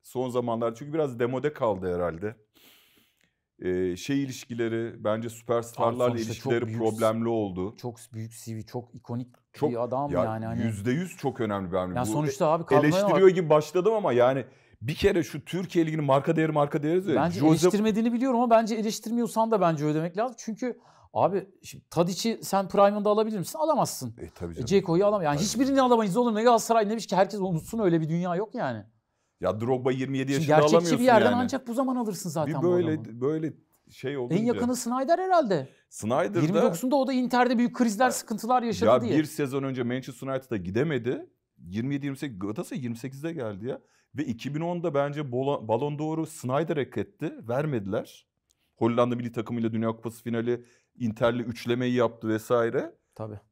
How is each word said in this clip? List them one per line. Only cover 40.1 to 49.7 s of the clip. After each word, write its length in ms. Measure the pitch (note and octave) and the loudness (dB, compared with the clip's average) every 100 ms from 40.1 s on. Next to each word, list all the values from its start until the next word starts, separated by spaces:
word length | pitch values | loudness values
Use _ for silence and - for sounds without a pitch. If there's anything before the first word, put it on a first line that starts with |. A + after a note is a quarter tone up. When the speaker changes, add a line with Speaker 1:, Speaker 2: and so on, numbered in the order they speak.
| A#2 C3+ | -12 -6
Speaker 1:
United'a 300 | C3+ - G#2+ | -6 -4 -6
gidemedi. 720 | F2+ G#2+ D#3+ C3 A2+ E3 F4+ _ _ _ | -2 -2 0 -2 -2 -6 -10 _ _ _
Yirmi 360 | E2 G2+ C3 | -8 -6 -4
yedi 120 | C#3+ C#3 | -4 -6
yirmi 120 | C3+ | -8
sekiz, 200 | D3 G2 | -10 -8
Galatasaray 440 | G2 G#2+ - F3 | -8 -6 -8 -8
yirmi 140 | A#2+ A#2 | -8 -8
sekizde 360 | C#3 C3+ E3 | -10 -10 -10
geldi 340 | E3 A2+ G2 A#2 | -6 -8 -8 -10
ya. 140 | - _ _ _ | -10 _ _ _
Ve 100 | A2+ | -8
iki 300 | D3 A2+ C#3 | -6 -6 -6
bin 60 | D3 | -4
onda 340 | E3+ F3 E3 | -4 -4 -2
bence 380 | C#3+ C#3+ D3 D3 | 0 -2 -4 -6
Bola-, 360 | B2 C3+ C#3+ A2 | -4 -2 -4 0
Ballon 300 | A2+ D3 D3 | 0 0 -4
d'Or'u 280 | D#3 D#3+ D#3 | -4 -4 -6
Snyder 500 | - B2 C3+ E3 D3+ | -8 -2 -2 0 -2
hak 220 | B2 A2+ | -2 -4
etti. 360 | G2 _ D#3 D4+ A2+ | -8 _ -10 -8 -4
Vermediler. 800 | B2 D#3 B2+ G2 G#2+ - - _ _ _ _ _ _ | -2 -2 -4 -2 -4 -6 -18 _ _ _ _ _ _
Hollanda 400 | A#2 A#2+ B2 A#2+ | 0 4 2 0
milli 160 | A#2+ | -4
takımıyla 400 | A#2+ A2+ A#2+ A2+ | -6 -6 -4 -2